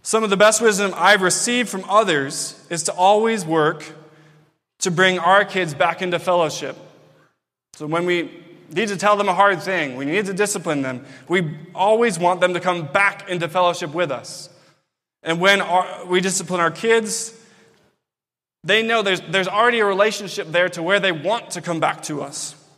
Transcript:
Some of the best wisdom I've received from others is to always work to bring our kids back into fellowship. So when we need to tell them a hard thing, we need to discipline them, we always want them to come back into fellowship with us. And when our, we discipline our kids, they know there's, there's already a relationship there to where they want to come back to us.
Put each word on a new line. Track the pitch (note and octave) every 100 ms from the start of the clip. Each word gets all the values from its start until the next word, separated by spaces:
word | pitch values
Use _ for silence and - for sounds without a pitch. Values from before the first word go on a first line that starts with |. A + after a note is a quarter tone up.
Some | - A3
of | G#3+
the | G3
best | G#3 A3
wisdom | A#3 G3 G3+ E3+
I've | F3+ G#3
received | F#3 - - B3 A#3+
from | F#3+ F#3
others | G3+ G#3 D3+ C#3 D#3+ - - -
is | E3+
to | -
always | - F#3 G#3+ A3+ A3+
work | D#3+ D#3+ D3+ F3 - - - - - _ _ _ _ _
to | F#3+
bring | E3+ F#3 F3+
our | E3+ G3
kids | G3+ F#3+ E3+
back | C#3+ F3 E3+
into | F#3 E3+
fellowship. | F3 F3+ D#3 - C3+ - - _ _ _ _ _ _ _ _
So | - D3+
when | E3 F3
we | F3 D#3 - - - -
need | D#3 A3
to | G3
tell | G3+ G#3
them | G3+
a |
hard | F3 G3+ F3+
thing, | D#3+ F#3 C#3+ B2+
we | C#3
need | F#3 G3
to |
discipline | F#3 G#3 G3+ E3 D3
them, | C3 B2+ - - -
we | F#3 D#3+ - - -
always | F#3+ A3 A#3 E3+
want | F3 F3+
them | F3+
to | F3
come | F3+ F3 D3+
back | G3 G3+ - -
into | F3+ E3
fellowship | F3+ F3 E3+ E3+
with | D#3 E3+
us. | B2 - - - - _ _ _ _ _ _
And | D#3+ E3+
when | F#3+ G3
our, | E3 F3+ F#3 - F3+
we | F3+
discipline | F#3+ F#3 F3 F3+
our | E3
kids, | E3 A3+ A3+ G#3+ - - - - _ _ _ _ _ _ _ _ _ _ _
they | D#3+ G#3+
know | A3+ A#3
there's, | G3 F3+
there's | D3+ F#3+ F#3
already | G3+ A#3+ A#3+
a | G3+
relationship | F#3+ G#3+ G#3+ G3 G3+ D#3+
there | E3 F3+
to | F3
where | E3+ G3+
they | F#3
want | D#3+ D#3 A#3 -
to | F3+
come | E3 E3
back | D#3 D#3+
to | - D3
us. | C#3 - - - _